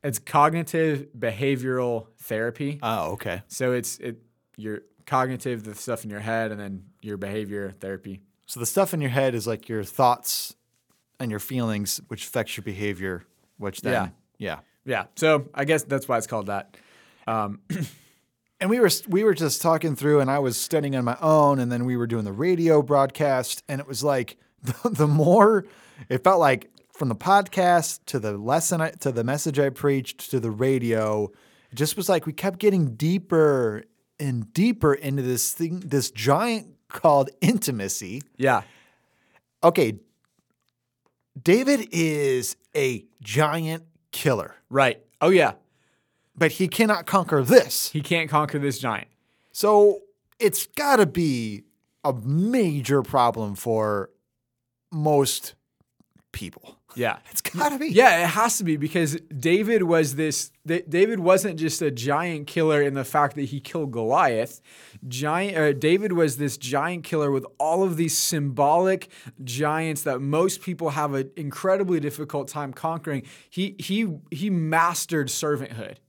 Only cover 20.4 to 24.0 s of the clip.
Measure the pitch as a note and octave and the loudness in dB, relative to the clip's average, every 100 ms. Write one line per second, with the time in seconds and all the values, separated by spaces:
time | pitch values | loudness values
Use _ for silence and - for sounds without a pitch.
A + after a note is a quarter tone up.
20.4 | C3+ A2+ - D#3+ C#3+ C3+ A#2+ B2 D#3+ D#3 | 0 -4 -2 -2 0 -2 -2 0 4 6
21.4 | C#3+ C3+ A#2+ A#2+ B2 B2 A#2+ A#2 G#2 G2 | 6 4 0 -2 -2 -2 -2 -2 -4 -2
22.4 | E3 F3 E3 D3+ C3+ C#3+ C3+ - D3 C3 | 0 2 4 4 4 2 2 2 0 0
23.4 | B2 - - C#3 C#3 B2 | -2 -10 -8 -8 -8 -4